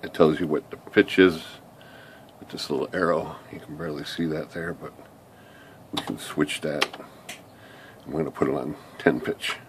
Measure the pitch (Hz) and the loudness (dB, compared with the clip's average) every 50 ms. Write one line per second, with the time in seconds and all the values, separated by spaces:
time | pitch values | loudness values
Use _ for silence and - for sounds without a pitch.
0 | - 85 - - 85 78 78 76 87 78 78 71 - - - - - - - - | -10 -10 4 6 6 6 6 4 2 0 0 0 -2 -4 -16 -16 -16 0 4 4
1 | 98 - - - 92 92 85 80 - - - - - - - - - - - - | 4 6 8 8 8 8 8 4 -6 -12 -16 -18 -20 -20 -20 -20 -20 -20 -20 -20
2 | - - - - - - - - - - - - - - 73 67 69 - - 90 | -20 -20 -20 -20 -20 -20 -20 -20 -18 -14 -10 -10 -6 -2 -2 -2 -2 -2 -2 -2
3 | 92 82 85 76 69 73 78 - - - - 80 - - 76 76 82 82 76 73 | 0 0 0 0 -2 -6 -10 -14 -16 -16 -16 -16 -14 -14 -12 -10 -8 -8 -8 -8
4 | 71 - - - 85 82 78 78 73 - - 85 82 85 85 - 80 73 - - | -8 -10 -6 -4 -4 -4 -2 -4 -6 -8 -10 -10 -8 -8 -8 -10 -12 -16 -16 -16
5 | - - - - - - - - - - - - - - - - - - - - | -20 -20 -20 -20 -20 -20 -20 -20 -20 -20 -20 -20 -20 -20 -20 -20 -20 -10 -10 -8
6 | - - - - - - - - 76 - - - - 78 73 73 - - - - | -6 -6 -8 -8 -8 -8 0 0 0 0 0 -6 -4 -4 -2 -2 -2 -4 -4 -14
7 | - - - - - - - - - - - - - - - - - - - - | -16 -16 -18 -20 -16 -16 -16 -16 -16 -20 -20 -20 -20 -20 -20 -20 -20 -20 -20 -20
8 | - - 69 78 80 71 - - - 65 67 69 64 69 - - - - - - | -12 -6 -2 -2 -2 -2 0 0 0 2 2 -2 -2 -4 -6 -8 -12 -20 -16 2
9 | - - 67 - - - - - - - - - - | 4 4 4 4 0 -2 -4 -4 -4 -6 -6 -6 -10